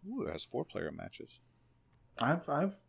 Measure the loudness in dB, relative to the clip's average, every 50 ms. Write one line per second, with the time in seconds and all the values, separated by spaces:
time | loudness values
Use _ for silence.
0 | -10 -6 -4 -2 -2 -2 -2 -2 -4 -2 -2 -2 -2 -2 -2 -2 -2 -2 -4 -4
1 | -8 -8 -8 -10 -12 -12 -14 -18 -20 _ _ _ _ _ _ _ _ _ _ -20
2 | -20 -10 -2 2 4 4 4 4 2 2 2 4 4 4 2 -2 -12